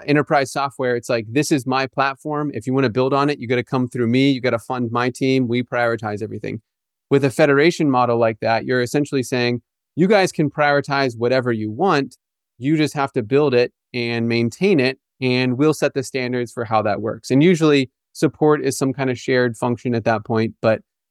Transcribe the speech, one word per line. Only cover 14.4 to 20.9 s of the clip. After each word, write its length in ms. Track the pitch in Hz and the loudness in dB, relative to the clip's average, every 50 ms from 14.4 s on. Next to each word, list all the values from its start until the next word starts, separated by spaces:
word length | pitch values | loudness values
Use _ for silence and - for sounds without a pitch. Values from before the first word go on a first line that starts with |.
| 117 117 - - 185 202 196 143 | 0 -2 -2 0 0 2 2 2
it, 200 | 123 131 131 - _ _ _ - | 2 0 -2 -6 _ _ _ -4
and 380 | 135 127 127 127 127 127 123 123 | -2 0 0 0 0 0 0 2
we'll 160 | 147 156 151 | 2 2 2
set 200 | - 156 139 - | 2 -2 -2 -2
the 80 | 143 | -4
standards 500 | 123 - - 131 127 123 127 123 123 117 | -6 -4 -6 -6 -4 -4 -4 -4 -4 -6
for 140 | - 131 117 | -6 -8 -4
how 160 | 107 117 110 | 0 0 0
that 180 | 104 107 101 - | 2 0 0 -2
works." 300 | 104 113 110 113 - - | -4 -6 -8 -8 -4 0
And 120 | 127 135 | 2 4
usually 480 | 151 185 185 151 160 156 147 139 131 - _ _ _ _ | 6 4 4 4 4 4 4 2 2 -2 _ _ _ _
support 520 | - - - 143 - - 156 151 151 147 131 | -4 -2 -2 -2 0 2 2 2 2 2 0
is 120 | 139 135 | -2 -2
some 160 | - 143 135 | -2 -2 -2
kind 180 | 123 139 135 131 | -2 -2 -2 -2
of 80 | 127 113 | -2 -4
shared 380 | - - 131 127 123 123 113 | -2 -2 0 2 0 0 -2
function 380 | - - 123 120 113 - 127 120 | -2 -4 -4 -4 -4 -4 -2 -2
at 100 | 117 110 | 0 0
that 200 | 117 113 104 107 | 0 -2 -2 -2
point, 300 | - 117 110 113 110 - _ | -2 0 0 0 -2 -2 _
but 220 | - 113 110 - - _ | 0 0 0 0 -2 _